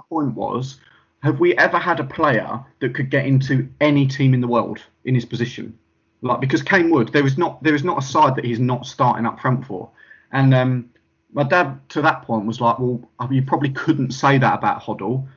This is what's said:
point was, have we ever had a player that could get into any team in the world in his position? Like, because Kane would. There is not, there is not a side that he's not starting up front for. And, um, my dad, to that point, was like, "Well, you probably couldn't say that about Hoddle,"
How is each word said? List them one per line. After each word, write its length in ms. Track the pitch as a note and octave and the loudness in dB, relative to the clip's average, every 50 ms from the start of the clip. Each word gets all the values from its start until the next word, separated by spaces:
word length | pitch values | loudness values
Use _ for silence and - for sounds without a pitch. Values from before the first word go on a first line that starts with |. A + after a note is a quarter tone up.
| - _ | -2 _
point 260 | - - D4 - G#2+ | -4 -4 -4 -4 -4
was, 460 | G2+ G2 G2+ G2 B2+ C3 C3+ - - _ _ _ _ _ _ _ _ - | -6 -6 -6 -4 -6 -6 -8 -10 -16 _ _ _ _ _ _ _ _ -2
have 180 | D3+ C#3+ C3+ | -2 0 2
we 140 | F3 F3 - | 2 2 4
ever 220 | - D#3+ F3+ F3+ F3 | 4 2 2 2 0
had 220 | F3 F3+ D#3+ D3 | -2 -2 -2 -2
a 40 | C#3 | -4
player 540 | C3 - - D#3+ D3 B2 G#2+ F2 D2+ G#2 - - - _ _ | -6 -4 -2 0 2 2 0 -2 -4 -8 -10 -12 -14 _ _
that 140 | C3+ A#2+ C3 | -6 -4 -4
could 160 | C#3+ C#3 C3 | -4 -4 -2
get 160 | D3 C3+ - | -2 -2 0
into 420 | C3+ C3+ C3 C3+ - C#3 C3 B2+ - - - | 2 2 2 2 2 0 -2 -2 -4 -4 0
any 260 | D3+ D3+ D3 C#3+ C#3 | 0 2 4 4 2
team 280 | C3+ C3+ - C#3 C3 C3 | 2 0 2 2 2 4
in 60 | B2 | 2
the 80 | B2 A#2+ | 2 2
world 320 | A#2+ A#2 F#2+ - G#2 - - - _ _ - | 0 0 0 -2 -6 -12 -14 -18 _ _ -4
in 100 | B2+ C3 | -2 -2
his 100 | B2+ - | -2 -2
position? 540 | - B2 - - C3 - - A2 A2 A2 - _ _ _ _ _ _ _ _ - | -2 -4 -4 -4 -6 -6 -8 -14 -14 -16 -20 _ _ _ _ _ _ _ _ -4
Like, 180 | A#2+ B2 B2+ | -4 -2 -2
because 220 | C#3 C3+ F3+ G#3+ C3+ | 0 0 0 0 0
Kane 280 | - G3+ F#3 E3+ E3 | 2 2 2 4 4
would. 200 | E3 C3+ A2 - - | 2 2 2 2 2
There 140 | D3 C#3+ | 2 2
is 120 | C3+ C3+ D#3 | 2 0 0
not, 240 | E3+ D3+ - - C3 | -2 -2 -4 -2 0
there 120 | D3+ D3+ | 0 0
is 100 | D3 C#3 | 2 0
not 140 | F3+ E3 - | -2 -2 -4
a 40 | C3+ | -4
side 280 | - - D#3+ D3+ C#3 C3+ | -2 2 4 4 4 2
that 80 | - - | 0 -2
he's 140 | A#2+ A#2 A2 | -4 -2 0
not 260 | B2+ B2+ B2+ C3 - | 0 0 -2 -2 -6
starting 400 | - - - C3 B2 A2+ - A2+ | -8 -4 0 0 0 0 0 -2
up 120 | A2+ - - | -4 -6 -4
front 260 | - C3 B2+ - - | -2 -2 -2 -2 -2
for. 240 | - G2+ F2+ F#2 - _ _ _ _ - - _ _ - | -6 -10 -12 -12 -14 _ _ _ _ -20 -20 _ _ 0
And, 200 | C3+ C3+ C3+ C3 | 2 4 4 6
um, 360 | B2+ B2+ C3 B2+ B2 A#2 - _ _ _ _ _ _ _ _ - | 4 4 2 0 -2 -4 -8 _ _ _ _ _ _ _ _ -4
my 100 | C#3+ C#3+ | -4 0
dad, 360 | - F#3 F3+ F3 C3+ C3+ - - - | 2 2 2 2 2 -2 -10 -16 -8
to 120 | - D#3 D3 | -4 0 2
that 200 | D#3+ D#3 - - | 2 0 0 -2
point, 240 | - A#2 A2 G2+ | -4 -4 -2 -2
was 140 | A2+ A2 - | -4 -4 0
like, 180 | A#2+ A#2 A#2+ - | 0 0 0 0
"Well, 300 | B2+ B2 B2 - - - _ - B2 C3 | 0 -2 -2 -4 -8 -12 _ -10 -6 -2
you 120 | C3+ C3+ C3 | 0 0 0
probably 280 | - F3 D3 C#3+ C3+ | 0 0 0 0 -2
couldn't 420 | C3+ - - E3 C#3+ C3+ C3 A#2 - | -4 -2 0 0 0 0 0 -2 -2
say 260 | - - C#3 C#3 C3+ | 0 2 4 4 4
that 160 | C3 A2 G#2 G2+ | 4 2 2 0
about 220 | - G#2 - - - | 0 -2 -2 -2 -4
Hoddle," 440 | - G#2 F#2+ G2 G#2 B2+ C3+ C3+ - - | -8 -8 -6 -4 -4 -4 -4 -6 -8 -12